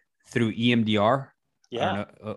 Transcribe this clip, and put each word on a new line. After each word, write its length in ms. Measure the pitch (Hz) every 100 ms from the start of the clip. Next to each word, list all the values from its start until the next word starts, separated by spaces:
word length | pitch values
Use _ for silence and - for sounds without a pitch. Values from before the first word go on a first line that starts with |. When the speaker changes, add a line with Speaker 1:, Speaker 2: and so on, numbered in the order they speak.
| _ _ _
Speaker 1:
through 260 | - 117 107
E 160 | 120
M 120 | 120
D 140 | 110 104
R. 360 | 104 139 135 _ _ _ -
I 40 | 117
don't 60 |
Speaker 2:
Yeah. 120 | 156
Speaker 1:
know. 380 | 190 104 -
Uh, 40 | 107